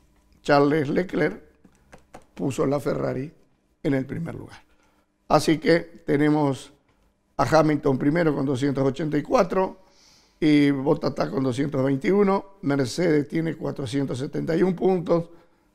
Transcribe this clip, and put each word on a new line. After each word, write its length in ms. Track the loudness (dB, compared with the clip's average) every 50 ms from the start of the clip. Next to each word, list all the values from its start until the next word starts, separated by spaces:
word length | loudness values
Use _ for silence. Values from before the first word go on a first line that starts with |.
| _ _ _ _ _ _ _ _ 0
Charles 460 | 4 4 6 6 4 4 2 0 0
Leclerc 520 | 0 -2 -2 -2 -2 -2 0 -2 -2 -6 -16 -20 _ _ _ _ _ _ _ _ -20 -20 _ _ -20 -20 -20 _ -10
puso 300 | -6 -4 -4 -2 -2 -2
la 120 | 0 -2 -2
Ferrari 520 | -2 -4 -4 -4 -4 -4 -4 -6 -8 -10 -12 _ _ _ _ _ _ _ _ _
en 120 | -2 -2 0
el 120 | 0 -2
primer 300 | -4 -8 -8 -8 -8 -10
lugar. 260 | -12 -14 -16 -20 -20 _ _ _ _ _ _ _ _ _ _ _ _ _
Así 300 | 0 2 2 4 2 0
que 460 | 2 2 2 2 2 0 -4 -18 -12 -4
tenemos 680 | -2 0 2 2 2 2 2 2 0 -2 -4 -8 -18 -20 _ _ _ _ _ _ _ _ _ _ _ _
a 60 | -2 0
Hamilton 540 | 4 4 4 4 4 2 0 0 0 0
primero 380 | 0 0 0 2 2 2 0 0
con 100 | 0 -2
doscientos 380 | -2 -2 -2 -2 -2 0 0 0
ochenta 320 | 0 -2 -2 -4 -4 -4
y 60 | -4 -2
cuatro 560 | 0 0 0 0 2 0 -2 -2 -2 -4 -12 _ _ _ _ _ _ _ _ _ _ _ -2
y 300 | 2 4 4 6 4 4
Bottas 400 | 2 0 0 0 0 0 -2 -4
está 180 | -2 -2 -4 -4
con 120 | -2 -2 -2
doscientos 400 | -2 -2 -2 -2 -2 -2 0 0
veintiuno. 760 | 0 0 -2 0 0 2 2 4 2 2 -2 -4 -8 -14 _
Mercedes 680 | -4 -2 0 0 -2 -2 -2 -2 0 2 2 2 0
tiene 280 | -2 -4 -4 -4 -4 -6
cuatrocientos 640 | -6 -8 -8 -8 -8 -8 -4 -4 -4 -4 -4 -4 -6
setenta 360 | -8 -8 -8 -6 -4 -2 0
y 80 | 0 0
un 120 | 0 0
puntos 540 | 0 0 0 0 0 0 0 0 0 -2 -4 -12 -20 _ _ _ _ _ _ _